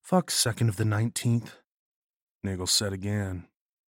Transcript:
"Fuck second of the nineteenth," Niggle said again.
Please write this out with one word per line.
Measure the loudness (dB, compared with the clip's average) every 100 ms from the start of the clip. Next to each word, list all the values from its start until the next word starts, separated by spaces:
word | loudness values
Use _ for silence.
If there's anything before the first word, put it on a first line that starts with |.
"Fuck | 2 2 2
second | 0 0 2 0
of | 2
the |
nineteenth," | 2 2 0 0 0 0 0 -18 _ _ _ _ _ _ _ _
Niggle | -6 -4 0
said | 0 0
again. | -4 -2 -2 -2 -6 -10 _ _ _